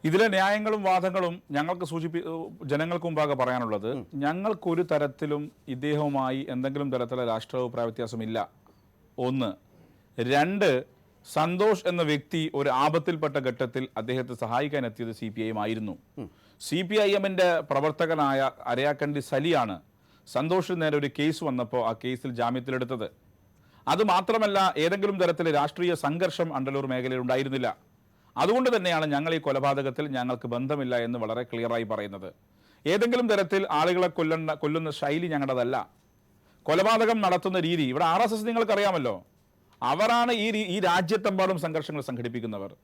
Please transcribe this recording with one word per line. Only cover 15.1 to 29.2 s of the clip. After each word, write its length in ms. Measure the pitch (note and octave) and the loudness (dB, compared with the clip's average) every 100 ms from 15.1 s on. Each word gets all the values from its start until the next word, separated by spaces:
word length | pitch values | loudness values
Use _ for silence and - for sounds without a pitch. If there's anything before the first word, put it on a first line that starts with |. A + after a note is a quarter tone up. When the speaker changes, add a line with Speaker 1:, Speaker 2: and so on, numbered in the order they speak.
| A2 | -6
Speaker 1:
സി 80 | A2+ | -8
പി 80 | A2 A2 | -4 -4
ഐ 40 | |
എം 60 | A2 | -2
ആയിരുന്നു. 320 | G#2 A2+ G#2+ E2+ _ - | -2 -4 -6 -10 _ -14
Speaker 2:
ഉം. 100 | A2 _ _ _ - | -14 _ _ _ -4
Speaker 1:
സി 120 | D#3 F3+ | -4 0
പി 80 | G#3+ G#3 | 2 4
ഐ 40 | G3+ | 2
എമ്മിൻ്റെ 300 | G3 F#3 F3+ E3 D3+ | 0 2 4 4 0
പ്രവർത്തകനായ 800 | C#3 D3+ D3+ E3 D#3+ C#3+ C3+ C3+ - - | 0 0 0 0 2 2 2 0 -2 -4
അരയാക്കണ്ടി 480 | A#2+ C#3+ C#3+ D3 D3 - | 0 0 0 -2 -4 -2
സലിയാണ് 460 | C#3 D#3+ D#3 A2+ F2+ _ _ _ _ - B2 | 0 2 2 0 -4 _ _ _ _ -6 -2
സന്തോഷിന് 440 | D#3 F#3 F3 F3+ | 2 2 0 -2
നേരെ 140 | D#3 D3 | 0 0
ഒരു 80 | C#3+ C#3+ | -2 0
കേസ് 260 | D3+ D#3 D#3 | -2 0 -2
വന്നപ്പോൾ 340 | B2+ A#2 B2+ A2+ | -2 -2 0 0
ആ 20 | A2 | -2
കേസിൽ 280 | B2+ B2+ C3+ A#2+ | -6 -6 -6 -2
ജാമ്യത്തിലെടുത്തത്. 680 | A#2+ B2+ B2 C3 B2 B2 G#2+ - _ _ _ _ _ - - | -2 -2 -4 -4 -2 -4 -6 -10 _ _ _ _ _ -8 -2
അത് 180 | E3 G#3 | 2 4
മാത്രമല്ല, 440 | F3+ F#3 A3 G#3+ G3 F#3+ - D#3+ | 2 2 2 2 4 2 2 0
ഏതെങ്കിലും 320 | G3 G#3 G3 | 2 0 2
തരത്തിൽ 300 | F3 E3 E3 C#3+ | 0 2 2 2
രാഷ്ട്രീയ 320 | D3 - F3 E3 C#3+ | 0 0 -2 0 -2
സംഘർഷം 420 | D#3 F3+ - E3 C#3 | 0 -2 0 -2 -2
അണ്ടലൂർ 260 | C3 C#3 C3+ | -2 -4 -2
മേഖലയിൽ 280 | B2+ B2+ B2+ B2 | -4 -2 -4 0
ഉണ്ടായിരുന്നില്ല. 440 | B2+ C#3 C3 B2 - _ _ _ _ _ A#2+ | 0 0 -2 -4 -6 _ _ _ _ _ 0
അതുകൊണ്ട് 260 | E3 A#3+ B3+ | 2 4 4
തന്നെയാണ് 320 | A3+ F3+ D#3+ D#3 | 2 2 2 2
ഞങ്ങൾ 200 | C#3+ | 0